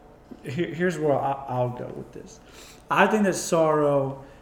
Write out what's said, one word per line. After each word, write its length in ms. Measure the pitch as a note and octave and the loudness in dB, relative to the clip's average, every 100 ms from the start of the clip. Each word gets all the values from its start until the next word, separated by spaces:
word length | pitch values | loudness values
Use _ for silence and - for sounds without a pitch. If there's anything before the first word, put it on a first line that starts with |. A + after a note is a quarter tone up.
| - - - - | -20 -20 -20 -16
here, 240 | - C3+ E3+ | -10 -6 -4
here's 240 | D3+ F3+ D#3 | -2 -2 0
where 140 | D3+ C3+ | 0 2
I, 240 | C#3 C3+ - | 0 -4 -4
I'll 220 | B2+ B2 | -2 -2
go 180 | A#2 - - | -4 -10 -10
with 160 | C3 | -14
this. 260 | - - - - - - - - | -16 -18 -20 -20 -20 -20 -16 -2
I 160 | D3+ G#3 | 4 4
think 160 | A3 | 4
that 100 | G3 | 2
sorrow 880 | D#3 - E3+ D#3+ D3+ D3 C#3+ C3+ C3+ - - | 0 0 2 4 4 4 2 0 -6 -14 -18